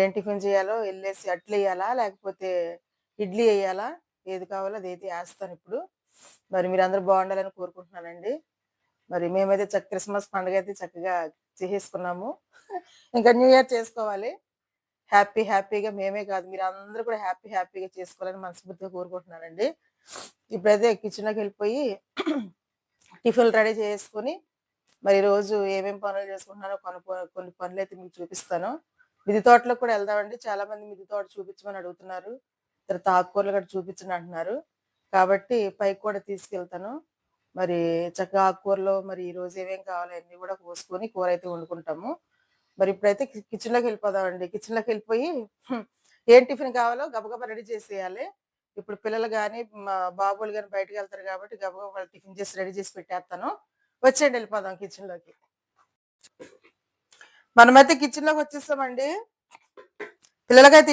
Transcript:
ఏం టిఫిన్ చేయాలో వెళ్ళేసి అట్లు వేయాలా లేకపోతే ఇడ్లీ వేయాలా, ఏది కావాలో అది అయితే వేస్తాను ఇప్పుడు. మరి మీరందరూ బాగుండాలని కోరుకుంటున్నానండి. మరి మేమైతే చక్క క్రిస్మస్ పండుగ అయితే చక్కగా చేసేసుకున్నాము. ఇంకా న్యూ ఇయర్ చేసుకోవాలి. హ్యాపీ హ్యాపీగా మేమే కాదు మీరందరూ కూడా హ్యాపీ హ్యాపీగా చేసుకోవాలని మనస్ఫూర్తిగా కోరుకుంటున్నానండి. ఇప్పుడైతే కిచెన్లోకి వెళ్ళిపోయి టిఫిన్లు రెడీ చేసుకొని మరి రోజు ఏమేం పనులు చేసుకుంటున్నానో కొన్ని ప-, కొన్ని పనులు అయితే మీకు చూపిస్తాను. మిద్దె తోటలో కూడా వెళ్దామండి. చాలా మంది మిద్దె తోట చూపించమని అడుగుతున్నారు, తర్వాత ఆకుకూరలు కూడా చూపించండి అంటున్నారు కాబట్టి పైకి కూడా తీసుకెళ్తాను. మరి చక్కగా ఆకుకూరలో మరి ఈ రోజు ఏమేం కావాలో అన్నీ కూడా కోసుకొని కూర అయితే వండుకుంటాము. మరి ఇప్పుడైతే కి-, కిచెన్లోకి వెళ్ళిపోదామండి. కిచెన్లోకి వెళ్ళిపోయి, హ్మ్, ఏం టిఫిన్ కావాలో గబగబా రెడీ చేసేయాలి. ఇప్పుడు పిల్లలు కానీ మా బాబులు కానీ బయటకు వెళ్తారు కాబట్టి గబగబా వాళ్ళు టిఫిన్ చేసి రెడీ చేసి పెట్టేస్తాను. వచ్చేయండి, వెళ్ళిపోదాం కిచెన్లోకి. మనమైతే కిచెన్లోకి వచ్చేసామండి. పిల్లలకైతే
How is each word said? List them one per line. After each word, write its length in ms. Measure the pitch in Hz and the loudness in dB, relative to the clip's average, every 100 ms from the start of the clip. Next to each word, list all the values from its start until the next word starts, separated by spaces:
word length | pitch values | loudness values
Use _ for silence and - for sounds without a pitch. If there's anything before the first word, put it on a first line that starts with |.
| 190 | 2
ఏం 80 | 196 | 0
టిఫిన్ 280 | 196 202 202 | -6 -4 0
చేయాలో 300 | 196 190 226 208 | 0 0 -2 -4
వెళ్ళేసి 380 | 190 196 190 190 180 | -6 -8 -8 -6 -6
అట్లు 220 | - 208 | -4 -2
వేయాలా 320 | 196 180 196 254 | 0 -2 -2 -2
లేకపోతే 480 | 214 190 202 190 190 180 170 175 _ _ _ - | -4 -6 -12 -8 -4 -2 -4 -8 _ _ _ -8
ఇడ్లీ 260 | 202 202 226 | -4 2 4
వేయాలా, 360 | 202 190 185 233 339 _ _ 185 190 | 4 2 -4 -8 -10 _ _ -12 -10
ఏది 120 | 185 196 | -8 -8
కావాలో 220 | 196 214 | -8 -8
అది 80 | 185 | -10
అయితే 140 | 180 196 175 | -12 -10 -12
వేస్తాను 400 | 170 - 190 175 | -12 -14 -14 -16
ఇప్పుడు. 220 | - 233 370 _ _ - - - _ 190 | -10 -10 -10 _ _ -20 -20 -20 _ -2
మరి 120 | 180 | 0
మీరందరూ 300 | 185 185 196 185 | 2 2 0 2
బాగుండాలని 420 | 190 190 196 190 190 | 2 2 -4 -6 -8
కోరుకుంటున్నానండి. 760 | 180 185 175 185 170 175 190 302 - _ _ _ _ _ - | -14 -14 -20 -18 -18 -12 -8 -8 -10 _ _ _ _ _ -10
మరి 160 | 175 170 185 | -6 -2 0
మేమైతే 300 | 196 196 202 | 2 0 0
చక్క 140 | 196 - | -4 -4
క్రిస్మస్ 360 | 190 208 202 196 196 | -8 -6 -6 -6 -6
పండుగ 200 | 185 190 | -4 -4
అయితే 140 | 185 196 | -4 -8
చక్కగా 340 | 175 175 185 180 156 - _ - | -14 -10 -6 -4 -6 -12 _ -12
చేసేసుకున్నాము. 680 | 185 202 - 190 180 180 214 330 _ _ - 370 - _ _ 240 | -6 -6 -6 -8 -8 -8 -10 -12 _ _ -14 -14 -14 _ _ 4
ఇంకా 160 | 226 240 | 6 8
న్యూ 100 | 254 | 8
ఇయర్ 160 | 262 262 | 8 6
చేసుకోవాలి. 580 | 247 226 - 214 196 226 370 _ _ _ _ _ _ _ | 0 -6 -8 -6 -6 -8 -12 _ _ _ _ _ _ _
హ్యాపీ 300 | 202 202 220 214 | 4 4 0 0
హ్యాపీగా 400 | 196 196 208 214 202 | 0 -2 -4 -4 -4
మేమే 240 | 196 202 202 | -6 -6 -6
కాదు 160 | 190 180 | -6 -8
మీరందరూ 500 | 190 190 190 202 220 226 | -6 -6 -8 -12 -10 -6
కూడా 100 | 214 196 | -6 -6
హ్యాపీ 240 | 185 214 202 | -8 -6 -6
హ్యాపీగా 340 | 180 196 185 185 | -6 -8 -12 -12
చేసుకోవాలని 440 | 180 - 185 190 190 | -16 -12 -12 -10 -14
మనస్ఫూర్తిగా 460 | 175 185 180 190 180 | -16 -18 -16 -12 -12
కోరుకుంటున్నానండి. 680 | 180 180 175 165 165 165 240 330 _ _ - - - - _ 202 | -10 -12 -14 -20 -14 -4 -4 -4 _ _ -18 -14 -14 -18 _ -2
ఇప్పుడైతే 340 | 202 208 233 208 | 2 4 4 0
కిచెన్లోకి 360 | 214 - 208 214 | -4 -8 -6 -4
వెళ్ళిపోయి 420 | 208 - 208 247 269 196 _ - - 285 202 - _ _ _ _ - - 240 | -6 -4 -4 -2 -4 -6 _ -8 -4 -4 -6 -14 _ _ _ _ -20 -4 0
టిఫిన్లు 280 | 226 233 220 | 4 4 4
రెడీ 140 | 214 220 | 2 0
చేసుకొని 520 | 208 208 - 214 240 359 _ _ _ _ _ _ 196 | -4 -6 -8 -10 -8 -8 _ _ _ _ _ _ 2
మరి 140 | 196 202 | 4 6
రోజు 280 | 202 196 214 196 196 | 2 2 -2 0 -2
ఏమేం 220 | 196 202 202 | -4 -6 -6
పనులు 220 | 196 196 | -6 -8
చేసుకుంటున్నానో 440 | 196 - 202 196 196 185 | -12 -16 -16 -12 -10 -10
కొన్ని 160 | 180 180 | -14 -12
ప-, 160 | 185 175 - | -12 -12 -14
కొన్ని 160 | 180 - | -16 -12
పనులు 200 | 180 185 | -10 -8
అయితే 120 | 190 185 | -8 -10
మీకు 120 | 180 - | -20 -16
చూపిస్తాను. 520 | 170 185 - 175 185 311 - _ _ _ - | -12 -10 -6 -6 -6 -8 -14 _ _ _ -2
మిద్దె 160 | 208 240 | 2 8
తోటలో 260 | 240 240 240 | 8 6 -2
కూడా 100 | 240 214 | 0 -2
వెళ్దామండి. 400 | 202 208 208 233 233 | -2 -4 -4 -8 -8
చాలా 180 | 202 202 | -8 -8
మంది 140 | 214 208 | -12 -16
మిద్దె 160 | 196 190 | -20 -10
తోట 140 | 208 190 202 | -10 -10 -14
చూపించమని 460 | 190 190 202 196 | -18 -16 -14 -12
అడుగుతున్నారు, 500 | 180 175 185 185 190 254 _ _ _ _ - | -12 -16 -14 -14 -14 -18 _ _ _ _ -8
తర్వాత 200 | 180 196 180 | -4 2 2
ఆకుకూరలు 380 | 185 202 196 202 | 2 0 -2 -2
కూడా 120 | 180 190 | -4 -8
చూపించండి 420 | 180 185 185 180 | -10 -12 -8 -8
అంటున్నారు 380 | 170 170 165 254 - _ _ _ _ | -8 -8 -6 -6 -10 _ _ _ _
కాబట్టి 440 | 190 185 196 196 240 202 - | 2 4 2 0 -2 -2 -2
పైకి 180 | 202 196 214 | -4 -4 -6
కూడా 160 | 196 185 | -8 -8
తీసుకెళ్తాను. 640 | 196 - 190 175 175 196 285 - _ _ _ _ 175 | -12 -10 -10 -10 -12 -12 -14 -16 _ _ _ _ -4
మరి 200 | 185 175 170 165 175 175 | -2 0 0 -2 -4 -6
చక్కగా 280 | 185 196 190 | -2 2 2
ఆకుకూరలో 480 | 185 202 196 190 196 190 | 2 -2 -2 0 -2 -4
మరి 140 | 185 180 | -10 -12
ఈ 60 | 175 | -10
రోజు 180 | 180 190 | -10 -10
ఏమేం 200 | 185 190 190 | -10 -10 -10
కావాలో 240 | 180 175 175 | -10 -10 -14
అన్నీ 180 | 170 175 | -18 -16
కూడా 140 | 185 190 | -12 -12
కోసుకొని 440 | 175 175 - 185 226 196 | -12 -16 -12 -10 -8 -4
కూర 140 | 180 180 | -2 -2
అయితే 120 | 180 | -4
వండుకుంటాము. 600 | 170 165 170 165 156 214 339 _ _ _ _ _ - | -10 -10 -12 -10 -10 -10 -12 _ _ _ _ _ -2
మరి 120 | 190 190 | -2 2
ఇప్పుడైతే 300 | 208 202 269 | 0 0 -2
కి-, 120 | 214 - | -8 -14
కిచెన్లోకి 360 | 214 226 240 240 | -10 -2 0 0
వెళ్ళిపోదామండి. 580 | 214 208 196 190 180 180 202 | -2 -2 -2 -2 -4 -8 -10
కిచెన్లోకి 340 | - 226 214 | -8 -6 -4
వెళ్ళిపోయి, 380 | 214 214 226 302 302 214 _ - | -4 -2 -2 -2 -6 -10 _ -10
హ్మ్, 160 | 247 214 _ _ _ - | -10 -10 _ _ _ 8
ఏం 140 | 240 254 | 8 8
టిఫిన్ 260 | 269 269 240 | 2 -4 -2
కావాలో 260 | 233 240 302 233 | 0 -2 -6 -8
గబగబా 320 | 208 233 240 | -10 -10 -12
రెడీ 120 | 220 208 | -12 -12
చేసేయాలి. 520 | 220 208 196 185 202 339 - _ _ _ - | -12 -10 -10 -10 -10 -12 -14 _ _ _ -18
ఇప్పుడు 200 | 190 202 220 | -14 -10 -6
పిల్లలు 240 | 226 226 220 | -4 -4 -4
కానీ 240 | 208 226 220 208 196 | -4 -6 -12 -12 -8
మా 100 | 190 180 180 | -4 -4 -2
బాబులు 320 | 196 202 220 214 | -2 -2 -6 -8
కానీ 120 | 202 196 | -6 -6
బయటకు 220 | 196 208 | -6 -8
వెళ్తారు 240 | 196 196 190 | -12 -12 -10
కాబట్టి 240 | 190 208 214 | -10 -12 -12
గబగబా 280 | 190 185 202 196 | -10 -10 -12 -12
వాళ్ళు 160 | 180 | -14
టిఫిన్ 260 | 196 190 190 | -16 -20 -12
చేసి 200 | 196 196 | -10 -8
రెడీ 120 | 190 190 | -8 -8
చేసి 140 | 190 - | -10 -12
పెట్టేస్తాను. 540 | 165 180 - 175 240 415 _ _ _ _ | -10 -10 -8 -10 -8 -10 _ _ _ _
వచ్చేయండి, 340 | 254 262 294 247 | 4 6 4 2
వెళ్ళిపోదాం 360 | 208 208 190 185 | -4 -6 -6 -10
కిచెన్లోకి. 520 | 196 - 196 175 175 _ _ _ _ _ _ _ _ _ - - - - _ _ _ _ _ - - _ _ - | -14 -16 -16 -16 -20 _ _ _ _ _ _ _ _ _ -20 -20 -20 -20 _ _ _ _ _ -20 -20 _ _ 10
మనమైతే 380 | 240 262 277 285 | 12 12 10 8
కిచెన్లోకి 400 | 277 302 302 302 | 0 -2 0 0
వచ్చేసామండి. 640 | 294 294 277 277 262 247 277 381 466 _ _ - _ - - - - - - _ - | -2 -6 -6 -4 -4 -4 -6 -6 -10 _ _ -20 _ -20 -20 -18 -18 -18 -20 _ 6
పిల్లలకైతే 420 | 247 277 311 302 | 12 12 12 10